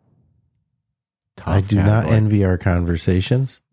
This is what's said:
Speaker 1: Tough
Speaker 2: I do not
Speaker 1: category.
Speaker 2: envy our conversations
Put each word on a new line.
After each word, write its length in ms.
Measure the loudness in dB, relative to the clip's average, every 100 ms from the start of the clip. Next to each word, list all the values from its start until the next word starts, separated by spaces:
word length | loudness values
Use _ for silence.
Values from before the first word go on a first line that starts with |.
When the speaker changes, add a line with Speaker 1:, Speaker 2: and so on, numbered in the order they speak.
| _ _ _ _ _ _ _ _ _ _ _ _ _ -14
Speaker 1:
Tough 120 | -2
Speaker 2:
I 140 | -2
do 160 | 0 0
not 80 | 2 0 2
Speaker 1:
category. 100 | 0
Speaker 2:
envy 280 | 2 2 0
our 120 | 0
conversations 1040 | 0 -2 -2 -4 0 0 0 -2 -2 -10 _